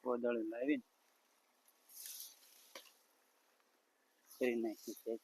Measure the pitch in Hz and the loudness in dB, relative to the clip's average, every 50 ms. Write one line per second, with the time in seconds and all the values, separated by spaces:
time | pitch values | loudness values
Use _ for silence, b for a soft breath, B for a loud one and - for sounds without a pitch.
0 | - 127 123 120 120 120 120 117 110 107 113 117 127 143 151 127 - _ _ _ | 2 2 2 4 4 2 2 2 0 -2 -2 -2 2 2 2 2 0 _ _ _
1 | _ _ _ _ _ _ _ _ _ _ _ _ _ - _ _ _ - - - | _ _ _ _ _ _ _ _ _ _ _ _ _ -20 _ _ _ -20 -16 -14
2 | - - - - - - - - - - - - - - - - - - - - | -12 -12 -12 -12 -14 -16 -18 -20 -20 -20 -20 -20 -20 -18 -18 -18 -18 -18 -20 -20
3 | _ _ _ _ _ _ _ _ _ _ _ _ _ _ _ _ _ _ _ _ | _ _ _ _ _ _ _ _ _ _ _ _ _ _ _ _ _ _ _ _
4 | _ _ _ _ _ - - - 131 123 120 117 113 113 104 - - - 107 - | _ _ _ _ _ -20 -2 2 2 4 4 4 0 0 -2 -4 -10 -10 -10 -8
5 | - 113 117 110 | -6 -6 -6 -6